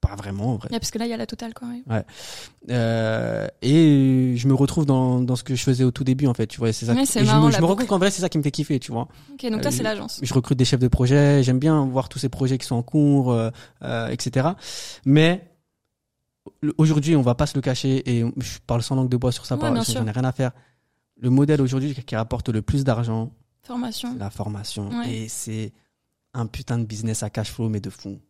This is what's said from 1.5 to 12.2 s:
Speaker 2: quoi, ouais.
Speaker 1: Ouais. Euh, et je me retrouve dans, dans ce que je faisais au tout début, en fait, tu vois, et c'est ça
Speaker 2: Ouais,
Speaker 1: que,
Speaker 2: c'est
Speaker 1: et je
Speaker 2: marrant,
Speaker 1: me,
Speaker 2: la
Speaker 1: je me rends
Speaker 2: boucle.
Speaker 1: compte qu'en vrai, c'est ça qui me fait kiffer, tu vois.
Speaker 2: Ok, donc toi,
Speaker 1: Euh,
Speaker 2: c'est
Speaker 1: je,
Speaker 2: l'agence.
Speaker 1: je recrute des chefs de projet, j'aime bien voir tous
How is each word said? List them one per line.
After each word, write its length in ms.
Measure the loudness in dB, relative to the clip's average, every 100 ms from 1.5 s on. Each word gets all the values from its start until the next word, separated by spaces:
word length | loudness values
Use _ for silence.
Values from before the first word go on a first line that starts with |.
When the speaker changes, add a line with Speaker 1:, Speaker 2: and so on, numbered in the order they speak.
Speaker 2:
quoi, 160 | -12 -12
ouais. 120 | -12 -6
Speaker 1:
Ouais. 140 | -6 -6 -16 -18 -18 -20 _ -6
Euh, 760 | -2 0 0 0 -2 -2 -4 -6 -4
et 720 | 2 6 6 6 4 4 2 0
je 120 | 2
me 40 |
retrouve 320 | 4 2 2 2
dans, 360 | 2 2 2
dans 160 | 0 -2
ce 60 | -2
que 100 | -4
je 80 |
faisais 220 | 0 2 2
au 60 |
tout 120 | 0
début, 240 | -2 0 2
en 60 |
fait, 140 | 0 -2
tu 100 | -2
vois, 100 | -2
et 40 |
c'est 120 | -2 0
ça 80 |
Speaker 2:
Ouais, 100 | 0
Speaker 1:
que, 40 | 0
Speaker 2:
c'est 140 | 2
Speaker 1:
et 40 | 4
je 20 |
Speaker 2:
marrant, 140 | 6 6
Speaker 1:
me, 40 |
Speaker 2:
la 60 | 4
Speaker 1:
je 40 |
me 40 | 2
rends 60 |
Speaker 2:
boucle. 100 | 2
Speaker 1:
compte 60 | 2
qu'en 100 | 2
vrai, 120 | 2
c'est 80 | 0
ça 60 | -2
qui 100 | 0
me 60 |
fait 80 | -2
kiffer, 280 | -2 -2 -2
tu 120 | -4
vois. 160 | -6 -8 -12 -20
Speaker 2:
Ok, 160 | -10 -6
donc 120 | -2
toi, 80 | -2
Speaker 1:
Euh, 20 |
Speaker 2:
c'est 60 | -2
Speaker 1:
je, 60 |
Speaker 2:
l'agence. 360 | -2 -4 -8 -8
Speaker 1:
je 120 | -2
recrute 240 | 0 0 0
des 80 | 2
chefs 140 | 2
de 60 | 2
projet, 520 | 4 4 6 6 4
j'aime 160 | 4 2
bien 260 | 4 2 2
voir 240 | 0 -4
tous 100 | -4